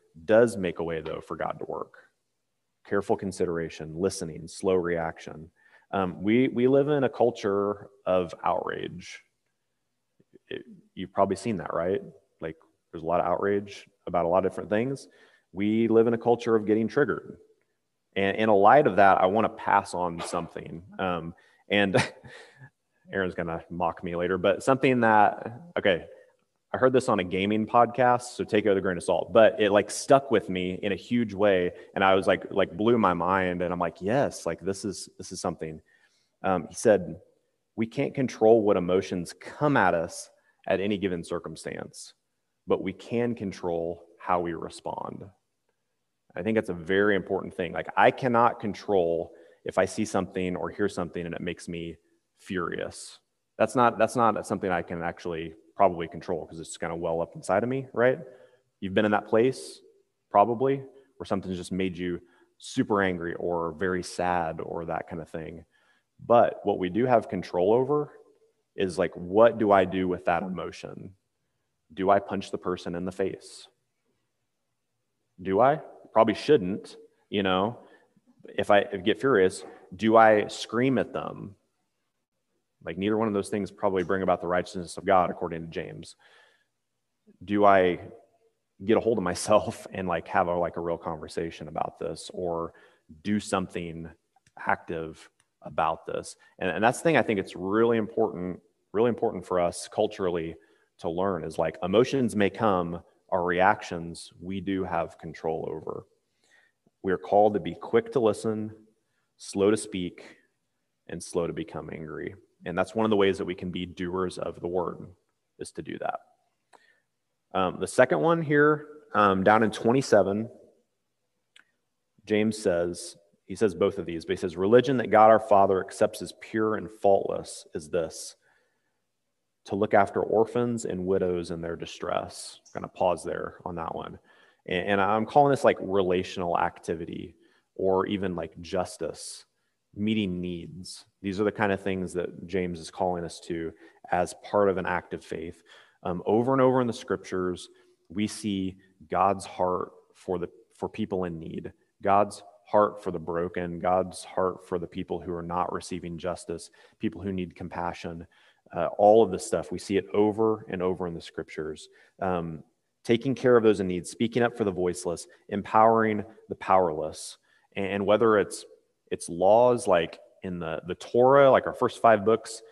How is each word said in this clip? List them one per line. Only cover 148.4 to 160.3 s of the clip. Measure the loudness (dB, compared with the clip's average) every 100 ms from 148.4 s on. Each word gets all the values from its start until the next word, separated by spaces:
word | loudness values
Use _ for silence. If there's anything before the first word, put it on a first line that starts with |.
| -4 -4 -4 -8 _ _ -4
God's | 2 2 2 -6
heart | -2 0 0 -4 -12 _ _
for | -6 -6
the, | -6 _ _ -10
for | -10
people | -6 -6 -4 -6
in | -8
need, | -10 -12 -14 -18 _ _
God's | 2 4 2 -4 -20 _ 0
heart | 4 4 0
for | -8
the | -8
broken, | -4 -4 -4 -4 -8 -4
God's | 0 0 0 -8
heart | -8 -2 -2 -2 -6
for | -6
the | -6
people | -10 -8 -8
who | -8
are | -8
not | -4 -4 -2
receiving | -4 -8 -10 -10 -8
justice, | -8 -8 -8 -12 -12 _ _ -6
people | -6 -6
who | -6
need | -6 -6 -10
compassion, | -12 -8 -8 -8 -10 -12 -16 _ _ _ -10 -6
uh, | -4 6
all | 8 8
of | 6
this | 0 -2
stuff. | -4 -4
We | -10
see | -2 -2
it | 0
over | 2 2